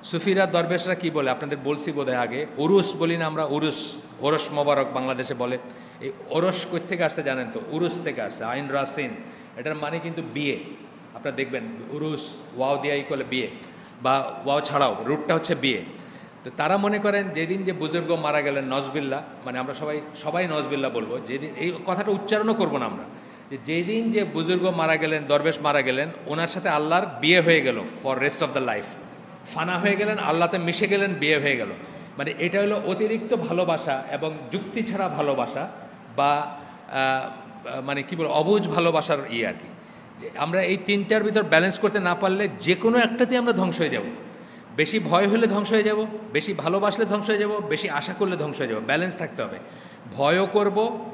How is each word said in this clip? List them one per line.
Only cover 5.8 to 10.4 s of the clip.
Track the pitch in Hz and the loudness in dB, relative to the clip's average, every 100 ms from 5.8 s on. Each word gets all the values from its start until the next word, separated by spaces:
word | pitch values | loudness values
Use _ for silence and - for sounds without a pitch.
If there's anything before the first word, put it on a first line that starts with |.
| - - | -18 -12
এই | 131 - - | -10 -10 -2
ওরস | 156 180 180 - | 2 2 0 -4
কোত্থেকে | 175 - 175 | -4 -4 0
আসছে | 160 160 | 0 0
জানেন | 139 131 113 | -2 -2 -4
তো? | 113 110 | -8 -6
উরুস | 156 175 170 | -2 -2 -2
থেকে | 160 120 | -4 -4
আসছে, | 101 - | -6 -6
আইন | 113 131 139 | -4 -4 -2
রাসিন। | 139 135 151 127 110 - - - - | -2 -2 -4 -6 -6 -14 -18 -18 -8
এটার | 151 156 | -6 -4
মানে | 147 165 | -4 -4
কিন্তু | 165 165 131 | -6 -6 -6
বিয়ে। | 147 | -4